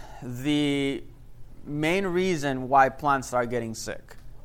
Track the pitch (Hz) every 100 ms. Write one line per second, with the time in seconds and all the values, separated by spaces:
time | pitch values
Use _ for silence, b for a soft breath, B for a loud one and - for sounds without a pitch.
0 | B B 123 123 139 147 147 139 139 139
1 | - - - - - - - 147 156 190
2 | 196 175 185 165 143 131 127 139 135 131
3 | 147 135 120 123 120 120 113 110 - -
4 | - - - -